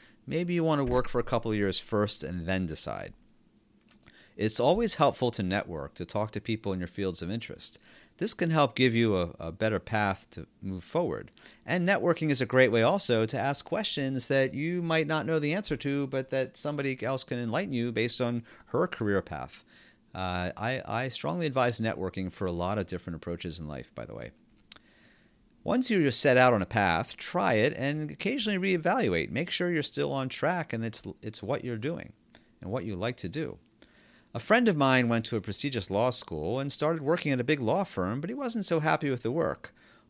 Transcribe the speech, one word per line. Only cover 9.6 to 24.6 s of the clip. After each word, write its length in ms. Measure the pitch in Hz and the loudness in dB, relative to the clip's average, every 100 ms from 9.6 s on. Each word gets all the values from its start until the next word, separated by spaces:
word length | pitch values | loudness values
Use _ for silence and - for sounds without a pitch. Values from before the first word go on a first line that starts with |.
| 110 110 | 0 0
path 480 | - 110 104 95 - | 0 0 0 0 -6
to 160 | - 73 _ | -16 -16 _
move 220 | 95 95 | -8 -8
forward. 460 | - 165 160 62 - - - - - | -4 -2 0 -2 -8 -20 -20 -14 -4
And 200 | 180 175 | -2 0
networking 440 | 196 170 160 160 | 2 2 2 2
is 100 | 135 | 0
a 60 | 170 | 2
great 260 | 127 127 | 6 6
way 100 | 113 | 6
also 440 | 113 190 - 117 110 | 4 4 2 2 2
to 120 | 127 | 0
ask 240 | 131 139 | -2 -2
questions 680 | - 151 127 - 135 135 - | -4 -2 -2 -2 -2 -2 0
that 260 | 135 135 | 2 2
you 260 | 135 160 180 | 0 -2 -2
might 260 | 170 160 151 | 0 0 2
not 200 | 156 123 | 0 0
know 120 | 160 | 0
the 140 | 147 | 0
answer 240 | 180 208 143 | -2 -2 -4
to, 300 | 143 139 139 | -2 0 0
but 240 | 135 131 | -2 -2
that 260 | 135 131 - | 0 -2 -4
somebody 440 | 147 147 139 127 | -6 -2 -2 -2
else 200 | 123 131 | -2 -2
can 140 | - 123 | -2 -4
enlighten 360 | 117 123 196 | -2 -2 0
you 180 | 127 120 | 0 0
based 300 | 113 120 - | 0 0 0
on 200 | 120 120 117 - - | 0 -2 -4 -16 -4
her 180 | 127 180 | 0 0
career 340 | - 107 98 | 0 2 2
path. 440 | - 73 65 - - - - _ _ | 0 -6 -10 -14 -20 -20 -20 _ _
Uh, 360 | - 92 90 90 - | -6 -4 -2 -4 -4
I, 260 | 113 131 - | -4 -4 -4
I 220 | 113 131 | -4 -4
strongly 360 | - 147 175 | -4 -4 -2
advise 340 | 160 131 123 117 | 0 2 2 2
networking 540 | 113 71 92 92 92 | -2 -2 -4 -4 -6
for 140 | - 92 | -4 -4
a 60 | |
lot 260 | 85 87 104 | -2 -2 -2
of 80 | 92 | -2
different 300 | 87 - 82 | -6 -8 -10
approaches 440 | - 85 87 82 | -6 -6 -6 -8
in 80 | 76 | -8
life, 260 | 69 - | -10 -12
by 120 | - 57 | -12 -12
the 80 | |
way. 160 | - 58 - _ _ | -10 -12 -16 _ _